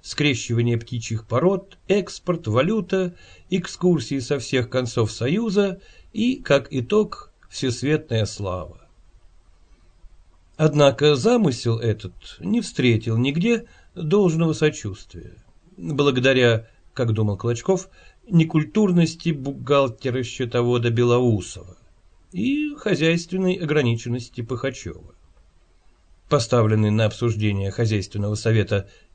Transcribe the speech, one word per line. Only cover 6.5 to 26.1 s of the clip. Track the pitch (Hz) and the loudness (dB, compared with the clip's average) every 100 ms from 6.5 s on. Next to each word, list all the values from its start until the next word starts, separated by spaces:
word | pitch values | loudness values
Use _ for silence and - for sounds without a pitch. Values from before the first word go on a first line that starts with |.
| 143 - | 2 2
итог, | 135 117 107 104 - - _ - | -6 0 0 0 -6 -18 _ -20
всесветная | - 131 117 135 151 - 113 101 | -6 -4 -2 -2 -2 0 -2 -2
слава. | - 98 90 73 - - - - - - - - _ _ - - _ - - - _ _ - | -4 -6 -6 -8 -16 -20 -20 -20 -20 -20 -20 -20 _ _ -20 -20 _ -20 -20 -20 _ _ 0
Однако | 156 147 139 - 151 | 2 6 4 6 2
замысел | 143 208 240 180 120 120 113 | 4 2 2 2 0 -2 0
этот | 117 98 90 - - - | -2 -4 -8 -16 -20 -12
не | 185 233 | -2 -2
встретил | - - 127 110 113 113 | -2 0 2 2 0 0
нигде | 131 151 220 233 - - - | 0 0 0 0 -4 -20 -20
должного | - 156 202 185 160 165 | -8 0 2 4 2 0
сочувствия, | 156 151 151 104 95 - 85 - - _ _ _ - | 2 0 0 -10 -10 -16 -18 -18 -20 _ _ _ -12
благодаря, | 85 131 143 127 131 127 120 113 - _ - | -6 0 2 4 4 6 4 4 -2 _ -14
как | - 120 | -4 -2
думал | 110 107 95 | 0 0 -2
Клочков, | 117 117 - 190 - - - _ - | -4 -2 0 -2 -4 -20 -20 _ 0
некультурности | 170 160 160 151 214 202 175 165 - 170 | 2 4 2 0 2 4 4 2 0 -4
бухгалтера-счетовода | 147 135 135 123 143 135 113 131 127 117 - 120 123 120 123 117 | -4 -6 -8 0 2 2 -2 -4 -4 -6 -6 -2 0 2 2 2
Белоусова | 113 120 120 123 104 - 90 87 - _ _ _ _ _ | 2 4 4 4 2 -2 -16 -20 -20 _ _ _ _ _
и | 180 240 294 302 | -4 -2 -2 -4
хозяйственной | 285 214 147 160 170 - 185 185 185 | -6 -4 0 2 0 -2 -2 -2 -2
ограниченности | 160 156 123 117 120 123 113 - | 0 0 2 -2 -4 -6 -6 -12
Пухачёва. | 117 123 135 131 87 80 82 - _ _ _ _ _ _ _ _ _ | -8 -6 -6 -6 -12 -14 -20 -20 _ _ _ _ _ _ _ _ _